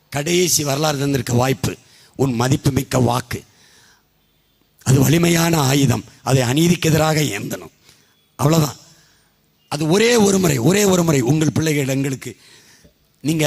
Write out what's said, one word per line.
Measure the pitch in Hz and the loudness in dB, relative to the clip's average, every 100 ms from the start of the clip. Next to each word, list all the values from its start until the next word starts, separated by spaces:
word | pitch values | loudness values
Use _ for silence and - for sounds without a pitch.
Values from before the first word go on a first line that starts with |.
| _ 139 | _ -6
கடைசி | 147 175 180 - 143 | -2 0 0 0 -2
வரலாறு | 135 156 139 | -2 -2 -2
தந்திருக்க | 143 139 113 120 | -2 -2 0 0
வாய்ப்பு, | 127 135 - 87 _ _ _ - | 0 0 -4 -8 _ _ _ -4
உன் | 135 117 | -2 0
மதிப்புமிக்க | 131 147 - 139 139 131 117 | 0 2 0 -2 -2 0 0
வாக்கு, | 123 - - - _ _ _ _ _ _ _ _ _ _ _ _ _ - | -2 -6 -12 -14 _ _ _ _ _ _ _ _ _ _ _ _ _ 0
அது | 131 131 | 2 2
வலிமையான | 165 170 170 170 165 131 | 2 2 2 2 0 0
ஆயுதம், | 143 127 113 - - - | 2 2 0 -6 -10 -2
அதை | 131 120 | 0 0
அநீதிக்கு | 139 170 175 160 | 2 2 2 2
எதிராக | 151 156 156 147 101 | 0 0 0 -2 -4
ஏந்தணும், | - 98 80 _ _ _ _ _ _ - | -8 -10 -14 _ _ _ _ _ _ -4
அவ்வளவுதான். | 135 165 147 - - _ _ _ _ _ _ _ _ | 0 2 0 -6 -20 _ _ _ _ _ _ _ _
அது | 147 156 190 | -6 -2 2
ஒரே | 233 240 202 | 2 4 2
ஒரு | 190 | 2
முறை, | 175 135 120 | 0 0 0
ஒரே | 202 202 | 2 2
ஒரு | 185 170 | 2 2
முறை | 139 117 | 2 2
உங்கள் | 156 151 - | 0 0 -2
பிள்ளைகள் | 160 147 135 135 | -2 -2 -2 -2
எங்களுக்கு. | 139 131 123 98 - - _ _ _ _ _ _ | -4 -6 -12 -16 -20 -20 _ _ _ _ _ _
நீங்க | 139 165 | -4 -2